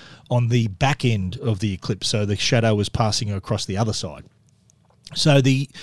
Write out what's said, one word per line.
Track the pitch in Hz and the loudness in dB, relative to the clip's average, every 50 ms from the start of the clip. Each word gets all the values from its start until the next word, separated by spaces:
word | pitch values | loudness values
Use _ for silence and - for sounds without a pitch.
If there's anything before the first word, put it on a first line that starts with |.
| - - - - - - | -20 -20 -20 -20 -6 -2
on | 123 120 120 113 | 0 0 2 2
the | 123 123 113 | 2 2 2
back | 104 92 - 139 139 147 - - | 0 0 0 0 0 0 2 0
end | 120 110 101 92 90 98 | 0 0 0 -2 -4 -6
of | - - 117 104 95 | -4 -2 -2 -2 0
the | 110 101 92 | -2 -4 -4
eclipse. | - - - 101 - - | -4 -4 -6 -6 -4 -2
So | - - 107 104 | -2 -2 0 0
the | 101 104 | 0 -2
shadow | - - - 131 113 110 113 107 | -2 0 2 2 4 4 4 2
was | 104 101 - | 2 0 -2
passing | - - 113 107 - - 117 104 | 0 0 0 0 0 -2 -4 -4
across | 101 95 - - 107 98 - | -6 -6 -4 -4 -4 -4 -4
the | - 95 | -4 -2
other | 101 110 107 - | -2 0 -2 -2
side. | - - 80 69 69 - - _ _ _ _ _ _ _ _ _ _ _ _ _ _ _ - - | -4 -8 -10 -12 -14 -20 -20 _ _ _ _ _ _ _ _ _ _ _ _ _ _ _ -10 -4
So | - - 156 139 139 | 0 2 4 6 6
the, | 127 135 131 131 147 - - - | 6 4 2 2 -2 -6 -10 -20